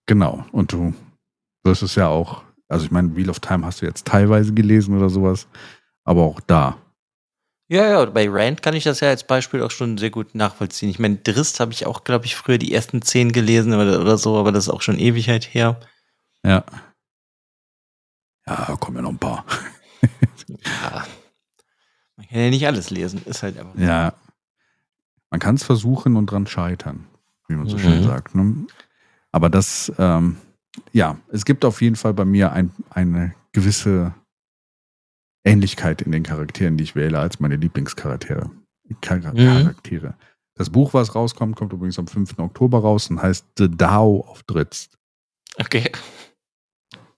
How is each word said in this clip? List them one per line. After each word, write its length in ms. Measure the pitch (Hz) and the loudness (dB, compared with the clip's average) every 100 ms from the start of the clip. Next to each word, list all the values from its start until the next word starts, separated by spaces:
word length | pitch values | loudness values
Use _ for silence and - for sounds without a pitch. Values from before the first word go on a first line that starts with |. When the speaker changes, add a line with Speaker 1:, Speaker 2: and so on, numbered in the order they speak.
| - | 2
Speaker 1:
Genau. 380 | 104 78 - - | 2 2 -2 -6
Und 200 | - 95 | -4 -2
du 220 | 87 85 - - _ _ _ _ _ | -2 -4 -6 -14 _ _ _ _ _
wirst 180 | 95 92 | 0 0
es 120 | 95 | 0
ja 140 | - 85 | 0 2
auch, 340 | 78 85 - - _ - | 0 -2 -8 -18 _ -6
also 160 | 82 | -4
ich 60 | 76 | 0
meine, 240 | 90 87 80 | 0 0 0
Wheel 140 | 92 | -4
of 100 | 82 | -4
Time 240 | - 92 | -4 -4
hast 160 | 82 - | -4 -6
du 60 | 82 | -8
jetzt 200 | - - | -8 0
teilweise 460 | 101 104 107 107 | 2 4 4 4
gelesen 440 | 107 104 110 101 98 | 2 4 4 4 2
oder 120 | 95 | 2
sowas, 380 | 95 95 92 - - - - _ _ | 2 0 -2 -6 -20 -20 -20 _ _
aber 180 | - 87 | 0 4
auch 180 | 80 - | 2 0
da. 360 | - 82 67 - _ _ _ _ _ _ _ _ - | 0 2 2 -4 _ _ _ _ _ _ _ _ -2
Speaker 2:
Ja, 200 | 175 214 | 2 4
ja, 160 | 196 117 | 4 2
bei 220 | 110 104 | 2 0
Rand 340 | 101 113 160 | 2 0 0
kann 120 | 160 | -2
ich 100 | 156 | -2
das 160 | 151 135 | -2 0
ja 80 | 143 | 0
als 160 | 131 - | 0 0
Beispiel 360 | 131 - 131 | -2 0 -4
auch 80 | 117 | -4
schon 260 | - 120 107 | -4 -6 -4
sehr 140 | 107 | -4
gut 240 | 113 107 | -6 -8
nachvollziehen. 540 | 110 104 - 95 - 104 | -2 -2 -2 -8 -6 -6
Ich 80 | 92 | -2
meine, 180 | 107 101 | 0 0
Drizzt 440 | - 110 156 - | 0 0 -2 -2
habe 120 | 117 | -4
ich 140 | 113 - | -4 -8
auch, 160 | - | -8
glaub 200 | - 123 | -2 -2
ich, 100 | 120 | -2
früher 240 | - - 120 | -6 0 0
die 140 | - | 2
ersten 260 | 110 - 123 | -2 -2 -4
zehn 300 | - 123 120 | 0 2 2
gelesen 400 | 120 110 113 110 | 2 4 4 4
oder, 260 | 107 101 92 | 2 2 2
oder 180 | 92 110 | 2 2
so, 180 | 110 107 | 2 2
aber 140 | 104 | 2
das 120 | 101 | 2
ist 60 | 90 | 0
auch 120 | - | -2
schon 160 | - 90 | -2 0
Ewigkeit 560 | 113 117 117 113 - | 2 2 0 -2 -2
her. 240 | 120 117 117 - _ _ _ _ _ | 0 0 -2 -10 _ _ _ _ _
Speaker 1:
Ja. 200 | 98 92 - - - _ _ _ _ _ _ _ _ _ _ _ _ _ _ _ - | 2 2 0 -14 -20 _ _ _ _ _ _ _ _ _ _ _ _ _ _ _ -10
Ja, 300 | - - 73 | -8 -8 -8
kommen 160 | - 60 | -8 -8
ja 60 | |
noch 80 | 64 | -8
ein 80 | 62 | -8
paar. 260 | - 57 - | -8 -8 -8
<laughs> 40 | - - - _ _ - - - - - - - 107 | -10 -10 -20 _ _ -4 0 -4 -4 -20 -14 -10 -10
Speaker 2:
Ja. 240 | - - - - _ _ _ _ _ _ _ _ _ - | -10 -10 -14 -18 _ _ _ _ _ _ _ _ _ -20
Man 100 | 101 | -8
kann 100 | 117 | -2
ja 100 | 120 | 0
nicht 160 | 131 147 | 2 0
alles 240 | 117 85 | -2 -4
lesen, 320 | 92 87 95 | -6 -6 -8
ist 180 | - 127 | -10 -10
halt 120 | 101 - | -10 -10
einfach 180 | 90 95 | -12 -2
so. 40 | |
Speaker 1:
Ja. 320 | 90 85 85 - _ _ _ _ _ _ _ _ _ _ _ | 0 2 -2 -6 _ _ _ _ _ _ _ _ _ _ _
Man 60 | 85 | -4
kann's 240 | - 131 | 0 0
versuchen 540 | - 117 113 131 131 113 | 2 0 0 0 2 2
und 100 | 101 | 0
dran 220 | 101 98 | -2 -4
scheitern, 580 | - 87 90 - - 80 _ _ _ - | -4 -4 -6 -10 -14 -16 _ _ _ -8
wie 80 | |
man 140 | 78 73 | -6 -4
so 100 | 104 | 0
schön 220 | 90 80 | 4 4
Speaker 2:
Mhm. 20 | |
Speaker 1:
sagt, 300 | 95 65 - | 2 0 -4
ne? 320 | 95 101 147 220 - _ _ _ _ _ | 0 0 0 -8 -16 _ _ _ _ _
Aber 180 | 80 82 | 0 2
das, 440 | 95 92 - - - | 4 2 -4 -8 0
ähm, 400 | 90 82 87 85 - _ _ - - | 2 2 0 -2 -10 _ _ -20 -2
ja, 260 | 117 80 78 _ | 0 0 -2 _
es 160 | 104 | -4
gibt 200 | 101 139 | 0 2
auf 160 | 127 - | 0 2
jeden 140 | 117 | 0
Fall 200 | 110 110 | 0 -2
bei 100 | 101 | 0
mir 260 | 95 101 92 | 2 4 4
ein, 200 | 82 90 - - | 2 -2 -4 -8
eine 420 | 92 90 87 87 - _ | -2 0 0 -2 -6 _
gewisse 600 | 107 98 98 104 92 87 - _ _ _ _ _ _ _ _ _ _ _ _ | 0 0 0 0 0 -2 -6 _ _ _ _ _ _ _ _ _ _ _ _
Ähnlichkeit 580 | 101 107 95 - 85 78 | 4 4 4 0 -4 -2
in 80 | - | -2
den 140 | 80 | -2
Charakteren, 520 | 80 78 76 - 90 78 | -2 -6 -6 -4 -2 0
die 60 | |
ich 120 | 78 73 | -2 -2
wähle, 240 | 76 78 | -2 -2
als 180 | 80 - | -4 -2
meine 160 | 73 73 | -2 -2
Lieblingscharaktere. 920 | 82 - 69 - 76 64 - - - - _ _ - 117 | -2 -4 -8 -8 -8 -8 -6 -8 -8 -12 _ _ -18 -12
Char- 140 | - 90 82 | -4 -4 -2
Speaker 2:
Mhm. 300 | 117 127 127 | 4 6 6
Speaker 1:
Charaktere. 520 | 160 - - 85 - - _ _ _ - | 2 0 -8 -10 -10 -14 _ _ _ -8
Das 120 | 87 | 0
Buch, 220 | 107 139 | 2 4
was 200 | 131 110 | 2 0
rauskommt, 400 | 110 117 - 110 | -2 -4 -4 -6
kommt 180 | 110 104 | -6 -8
übrigens 260 | 95 92 90 | -6 -6 -6
am 80 | 85 | -6
fünften 320 | 104 98 - | -4 -4 -6
Oktober 400 | 85 - 127 123 | -8 0 2 4
raus 280 | 107 104 - | 2 2 0
und 140 | 85 | -2
heißt 240 | 95 92 - - | 0 -2 -4 0
The 120 | 95 | 2
Tao 580 | 82 85 104 110 98 - | 4 4 4 4 2 -2
of 140 | - | -14
Drizzt. 560 | - 80 73 - - _ _ _ _ _ - - | -6 -4 -4 -8 -18 _ _ _ _ _ -16 -12
Speaker 2:
Okay. 320 | - 117 117 - - - - _ _ _ _ _ _ - _ | -4 -2 -4 -8 -18 -20 -20 _ _ _ _ _ _ -20 _